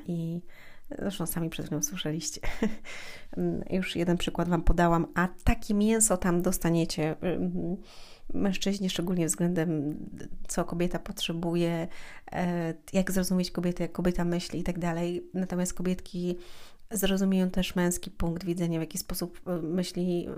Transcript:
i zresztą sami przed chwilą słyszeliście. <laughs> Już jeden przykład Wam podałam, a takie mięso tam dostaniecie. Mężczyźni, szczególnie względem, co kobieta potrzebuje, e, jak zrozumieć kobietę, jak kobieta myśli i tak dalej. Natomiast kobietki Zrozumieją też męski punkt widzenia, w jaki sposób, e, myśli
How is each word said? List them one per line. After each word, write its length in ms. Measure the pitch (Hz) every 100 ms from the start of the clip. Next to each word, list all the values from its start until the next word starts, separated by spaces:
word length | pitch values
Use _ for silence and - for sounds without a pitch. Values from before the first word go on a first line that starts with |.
| -
i 340 | 170 165 170 - - - - - -
zresztą 260 | 196 190 165
sami 240 | - 165
przed 160 | - 160
chwilą 160 | 151
słyszeliście. 600 | - 185 156 160 - - - - 214 - - - -
<laughs> 640 | - - - 175 175 185
Już 260 | 190 185 170
jeden 220 | 175 175
przykład 320 | - - 170
Wam 140 | 170
podałam, 440 | - 170 175 165 160 -
a 120 | 180 -
takie 300 | - 226 -
mięso 440 | 208 214 226 220 185
tam 240 | 190 175
dostaniecie. 760 | 180 190 170 170 165 - 156 156 185 156 180 175 170 196 - - - - -
Mężczyźni, 560 | 175 196 185 - 196 185
szczególnie 380 | - 175 180 160
względem, 720 | - 175 175 160 156 143 - - - - - -
co 180 | - 170
kobieta 340 | 170 175 170
potrzebuje, 880 | - 196 - 165 170 170 170 170 170 - - - -
e, 420 | - 180 175 165 165 -
jak 180 | 190 185
zrozumieć 400 | 190 180 185 180
kobietę, 320 | - 175 175
jak 80 | 170
kobieta 340 | - 180 175 175
myśli 340 | 170 - 151
i 40 |
tak 160 | 175 175
dalej. 500 | 175 165 175 175 -
Natomiast 400 | 185 185 180 180
kobietki 640 | - 180 185 - 175 175 175 - - - - -
Zrozumieją 580 | 214 190 190 196 190 185
też 260 | 185 180 185
męski 360 | 175 175 -
punkt 320 | - 170 165
widzenia, 360 | 185 175 170 165
w 20 |
jaki 160 | 160 185
sposób, 440 | - - 175 - -
e, 140 | 175
myśli 640 | 160 180 180 - 180 175 -